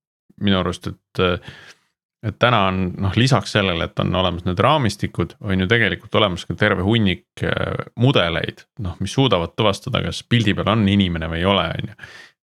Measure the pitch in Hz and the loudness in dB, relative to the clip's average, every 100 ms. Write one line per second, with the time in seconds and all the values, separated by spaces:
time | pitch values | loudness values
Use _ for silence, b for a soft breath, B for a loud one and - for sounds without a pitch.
0 | _ _ _ _ 101 95 90 87 - 90 | _ _ _ _ 0 0 0 -4 -10 -12
1 | _ - 92 90 B B B B B _ | _ -2 0 -2 B B B B B _
2 | _ _ 110 - 120 117 95 92 90 - | _ _ -10 0 2 4 2 0 -4 -2
3 | 95 92 127 117 - 107 98 85 82 - | -2 2 2 2 0 0 0 0 -4 -2
4 | 98 90 92 85 92 90 127 151 117 - | -2 0 0 -2 -4 0 2 2 0 -2
5 | 98 - 85 - 107 92 92 117 104 87 | -6 -4 -6 -6 -4 0 2 2 2 -2
6 | - 107 104 85 - 87 104 92 92 117 | -4 0 0 0 -6 0 0 2 2 2
7 | 101 87 _ - 87 - - - - - | 2 0 _ -6 -4 -2 -2 -6 -8 0
8 | 123 131 85 82 82 - - - 95 85 | 2 4 2 -2 -4 -8 -18 -10 -10 -8
9 | 98 - 135 92 85 - 110 92 - - | -4 0 2 0 -2 -2 -2 -2 -4 -4
10 | - 90 - 120 104 90 85 110 98 101 | -4 -8 -2 0 2 0 0 2 4 4
11 | 92 85 80 82 90 98 82 - - - | 2 -2 -4 -2 2 2 0 -4 -8 -12
12 | B B B _ | B B B _